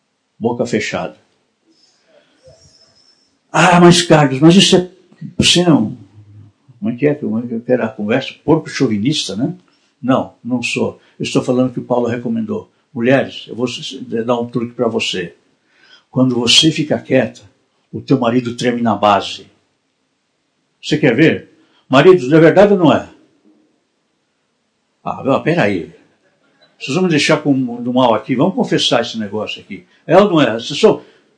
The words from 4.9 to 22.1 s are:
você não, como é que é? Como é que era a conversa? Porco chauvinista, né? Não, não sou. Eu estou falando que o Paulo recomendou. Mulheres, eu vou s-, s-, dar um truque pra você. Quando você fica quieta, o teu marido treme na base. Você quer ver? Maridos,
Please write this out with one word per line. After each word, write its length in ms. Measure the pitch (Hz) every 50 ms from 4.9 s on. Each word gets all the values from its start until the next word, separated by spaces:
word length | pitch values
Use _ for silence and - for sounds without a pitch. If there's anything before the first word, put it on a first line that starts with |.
| - _ _ _ _ _ - - -
você 280 | - - - - 170 180
não, 340 | 175 151 117 110 104 131 - - - _ - - - - 104 - - _ _ _ _ - _
como 100 | 101 110
é 60 | -
que 100 | - 143
é? 80 | 147 143
Como 240 | - 117 107 107 113
é 220 | 123 120 117 113
que 100 | - 120
era 140 | 127 120 117
a 40 | 113
conversa? 440 | - - 107 104 117 139 - - - - _
Porco 260 | 135 147 160 - -
chauvinista, 680 | - - 139 113 107 101 104 135 156 - - - 95
né? 180 | 101 131 151 180 - _ _ _ _ _ _ _ _ -
Não, 320 | 123 131 113 - - - _ -
não 200 | 117 123 120 120
sou. 360 | - - 123 110 98 - - _ _ _ _
Eu 40 | -
estou 200 | - - 139 127
falando 300 | - 123 123 127 127 123
que 60 | 131
o 60 | 120
Paulo 220 | - 123 123 120
recomendou. 640 | 113 117 123 120 120 113 113 110 104 107 107 - - _ _ _ _ _
Mulheres, 520 | 123 117 123 139 131 110 - - - -
eu 80 | - 110
vou 120 | 107 127
s-, 140 | 123 123 180
s-, 440 | 156 - - - 127 123 113 117 113
dar 160 | 117 123 117
um 60 | 120
truque 260 | 120 120 127 117 120 120
pra 160 | - 123 110
você. 460 | 110 113 - - - 156 170 175 - _ _ _ _ _ _ _ _ _ _ _ _ _ _ _
Quando 240 | - 127 131 131 120
você 380 | 117 123 113 - - - 160 156
fica 260 | 165 151 - 120 113
quieta, 440 | - - 131 131 123 120 - - - _ _ _ _ _ _ _ _ _ -
o 80 | 113
teu 180 | 117 - 147 127
marido 380 | 120 117 117 127 120 117 117
treme 240 | - 120 123 120 120
na 160 | 117 113 101
base. 500 | 101 104 104 101 95 - - - - - - _ _ _ _ _ _ _ _ _ _ _ _ _ _ _ _ _ _ _ _ _ _ _ _ _ _ -
Você 140 | - 151
quer 180 | 147 - 135 113
ver? 360 | 123 160 143 104 95 - - _ _ _ _ _ _ _ _
Maridos, 440 | 135 135 151 185